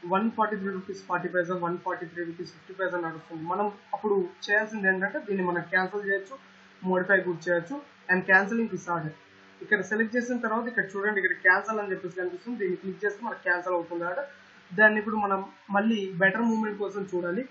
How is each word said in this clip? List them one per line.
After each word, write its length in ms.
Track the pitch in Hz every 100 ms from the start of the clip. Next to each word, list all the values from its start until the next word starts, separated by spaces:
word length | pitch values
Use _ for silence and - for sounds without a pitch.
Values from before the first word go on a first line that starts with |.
| 175
వన్ 240 | 190 226
ఫార్టీ 260 | 226 214 208
త్రీ 140 | 190
రూపీస్ 340 | 190 185 190 -
ఫార్టీ 220 | 175 180
పైసా, 260 | 180 170
వన్ 240 | 180 175 175
ఫార్టీ 280 | 185 175 170
త్రీ 180 | 170
రూపీస్ 280 | 170 170 175
ఫిఫ్టీ 220 | - -
పైసా 260 | 190 185 180
నడుస్తుంది. 420 | 165 156 - 165
మనం 300 | 160 185 208 202 -
అప్పుడు 340 | - 214 202 180 - -
చేయాల్సింది 380 | 208 220 214 190
ఏంటంటే 300 | 185 196 302
దీన్ని 260 | 214 190 175
మనం 160 | 175
cancel 460 | 165 185 185 202 202
చేయొచ్చు, 300 | 196 - 539 - - - -
modify 360 | 185 185 185 196
కూడా 180 | 180 165 180
చేయొచ్చు. 320 | 175 170 285 285 - -
And 100 | 185 180
cancelling 380 | 190 202 226 220
this 120 | 180 -
order 200 | 170 156 151 - - - -
ఇక్కడ 180 | - 208
select 360 | 185 214 220 240
చేసిన 220 | 240 240
తర్వాత 280 | 226 220 233
ఇక్కడ 160 | 226 190 196
చూడండి, 240 | 202 202
ఇక్కడ 160 | 180 -
cancel 440 | 185 185 208 214
అని 100 | 202
చెప్పేసి 260 | 180 180 175
కనిపిస్తుంది. 420 | 180 170 233 233
దీన్ని 180 | 196 175
click 280 | 190 175
చేస్తే 220 | 208 202 233
మనకు 160 | -
cancel 320 | 185 175 180
అవుతుంది 300 | 175 170 170
ఆర్డర్. 200 | 170 185 277 - - - - 180
దాన్ని 200 | 214 214
ఇప్పుడు 180 | 208 214
మనం 340 | 202 196 196 - -
మళ్ళీ 420 | 196 220 226 190
better 300 | 180 190 202
movement 360 | 233 220 214 202
కోసం 300 | 202 202 190
చూడాలి. 340 | 180 175 185 269